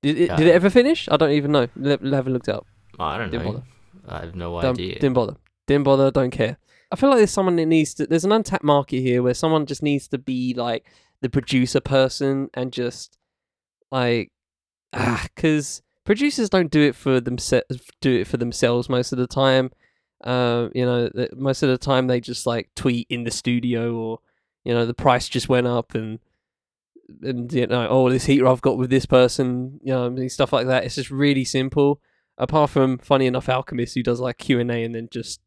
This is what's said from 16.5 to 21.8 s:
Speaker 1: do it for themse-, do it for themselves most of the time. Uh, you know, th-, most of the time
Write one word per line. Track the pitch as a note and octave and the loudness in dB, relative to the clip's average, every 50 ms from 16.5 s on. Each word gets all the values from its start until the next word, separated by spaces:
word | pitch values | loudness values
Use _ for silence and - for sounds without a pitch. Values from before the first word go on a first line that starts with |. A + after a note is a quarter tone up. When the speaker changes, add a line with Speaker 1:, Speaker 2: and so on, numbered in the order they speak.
| - F#3+ F3 D#3 | 2 2 0 2
Speaker 1:
do | C#3 D#3 | 4 4
it | D3 C#3+ A#2+ | 4 4 2
for | - - C#3+ C3 B2+ | 0 -2 2 2 2
themse-, | A#2+ B2 B2 A#2+ - - - B2 - _ C3+ B2 - - - _ | 0 -2 -6 -6 -2 0 0 0 0 _ -10 -12 -12 -20 -20 _
do | - C3+ B2+ A2 | 0 2 2 2
it | F#2+ - | 0 -2
for | - | -4
themselves | A#2+ A#2+ A#2+ A#2 - - A#2 A#2+ B2 A#2+ - | -4 -4 -4 -4 0 0 2 2 0 -2 -2
most | C3 B2 B2 - - | -2 -2 -2 -2 -2
of | B2 | -4
the | B2 | -4
time. | B2 - C#3 C3+ C3+ C3 C3 C3 C3 _ _ _ _ _ _ _ _ _ _ | -4 -2 0 2 2 4 2 0 -2 _ _ _ _ _ _ _ _ _ _
Uh, | - A#2 B2 B2+ B2 A#2+ A#2+ A#2+ A#2+ G#2 - | -8 -4 -2 0 0 0 0 -2 -2 -4 -2
you | B2 B2 | -2 0
know, | B2 B2 B2 A#2+ A2+ | 0 0 0 -2 -2
th-, | - - B2 - - | -2 -4 -6 -6 -6
most | B2 C3+ C#3 C3+ - - | -6 -4 -4 -2 0 2
of | C#3 | 0
the | C3 | 0
time | B2+ | 0